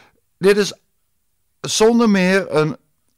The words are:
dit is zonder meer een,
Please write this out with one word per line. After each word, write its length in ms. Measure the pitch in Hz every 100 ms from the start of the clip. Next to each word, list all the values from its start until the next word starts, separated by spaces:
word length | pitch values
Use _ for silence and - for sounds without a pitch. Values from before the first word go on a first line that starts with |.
| _ _ _ _
dit 180 | 190 208
is 160 | 196 - _ _ _ _ _ _ _ _
zonder 500 | 143 - 220 233 233
meer 400 | 196 180 190 180
een, 260 | 151 156 - _ _ _